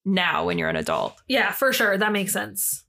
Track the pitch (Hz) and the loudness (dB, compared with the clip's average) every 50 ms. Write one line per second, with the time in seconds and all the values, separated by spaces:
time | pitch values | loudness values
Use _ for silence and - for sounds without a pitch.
0 | _ 190 196 185 180 170 156 156 165 180 175 170 165 160 160 160 156 160 160 - | _ 0 2 2 2 2 2 0 0 0 0 0 0 0 0 -2 -2 0 -2 -2
1 | - - - - _ _ 262 269 202 202 196 - 277 262 254 - 240 208 196 190 | -2 -4 -6 -12 _ _ 0 0 0 0 0 0 0 0 2 2 2 2 2 2
2 | 208 214 208 202 196 196 - 214 208 208 202 202 - - - - - | 2 2 2 0 0 0 -2 -4 -4 -6 -6 -6 -4 -4 -4 -6 -10